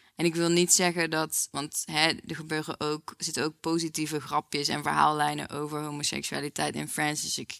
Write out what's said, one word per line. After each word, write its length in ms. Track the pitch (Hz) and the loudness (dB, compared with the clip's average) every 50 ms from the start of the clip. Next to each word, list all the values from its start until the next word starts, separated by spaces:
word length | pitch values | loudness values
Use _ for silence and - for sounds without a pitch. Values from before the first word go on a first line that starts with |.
| _ _ _ | _ _ _
En 100 | - 156 | 0 0
ik 100 | 170 160 | 2 2
wil 140 | 170 170 170 | 2 2 4
niet 240 | 170 175 175 175 - | 6 4 6 6 6
zeggen 360 | - 185 175 170 175 165 160 | 6 6 4 4 2 0 0
dat, 380 | 156 156 160 156 - - - - | 2 0 0 0 -2 -2 -2 -2
want, 320 | - 143 143 151 - - - | -4 -6 -8 -6 -6 -6 -6
hè, 220 | - 160 151 156 165 | -2 2 4 4 4
er 280 | 151 - - - 165 | 4 0 -4 -8 -8
gebeuren 440 | 151 156 156 160 156 156 - 156 - | -8 -6 -4 -4 -4 -2 -4 -4 -2
ook, 340 | 147 151 151 151 - - - - | -2 -2 -2 -4 -6 -10 -10 -8
er 60 | - | -6
zitten 200 | 160 156 - 131 | -4 -2 0 -2
ook 160 | 156 151 - | -2 -2 -4
positieve 640 | - 165 165 170 165 165 156 - 156 147 156 151 | -2 0 0 2 0 -2 -2 -4 -4 -2 -2 -4
grapjes 460 | 131 - - 151 - - - 147 147 147 | -4 -2 -2 -2 -2 -2 -2 -2 -2 0
en 160 | 139 147 - | -2 0 0
verhaallijnen 680 | 151 151 151 147 151 151 151 147 147 147 147 147 - | 0 2 4 4 4 4 4 2 0 0 -2 -6 -6
over 340 | - 147 151 147 151 147 151 | -6 -6 -6 -4 -4 -4 -4
homoseksualiteit 920 | 151 147 147 143 - - 143 143 - - 143 143 147 - - 160 147 147 | -6 -4 -4 -2 -2 -2 -2 -4 -4 -6 -6 -6 -6 -4 -2 -2 -2 -2
in 120 | 151 151 151 | -4 -6 -6
Friends. 340 | - - 151 147 147 147 | -2 0 0 0 0 -2
Dus 160 | - 151 - - | -4 -4 -4 -6
ik 220 | 131 - - - | -6 -8 -12 -14